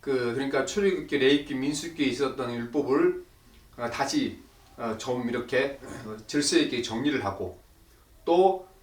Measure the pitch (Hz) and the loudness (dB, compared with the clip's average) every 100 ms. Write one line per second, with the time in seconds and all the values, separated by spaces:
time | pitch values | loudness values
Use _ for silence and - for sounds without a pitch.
0 | - 131 120 120 139 139 135 - 196 175 | 0 0 0 -2 -2 -2 -2 2 2 0
1 | - 139 131 143 - 131 135 151 165 - | -2 2 6 4 2 -4 -2 -4 -6 -2
2 | 131 117 135 120 120 120 117 147 139 135 | -2 0 -2 -2 -6 -4 -4 -2 2 4
3 | 349 349 - - - - - - 120 - | 4 2 -8 -20 -20 -20 -20 -8 -8 -2
4 | - 156 - - - - - - 117 110 | -2 0 -2 -6 -18 -20 -20 -8 -6 -6
5 | - 123 120 120 120 127 139 139 120 104 | -4 -2 -2 -4 0 0 0 -4 -14 -14
6 | 113 107 - 143 147 165 139 123 95 117 | -12 -12 -4 0 4 4 2 0 -4 -2
7 | 147 131 107 95 92 - - _ _ _ | 0 0 -2 -4 -8 -10 -20 _ _ _
8 | _ - - 175 190 381 - - | _ -12 2 6 6 4 -6 -20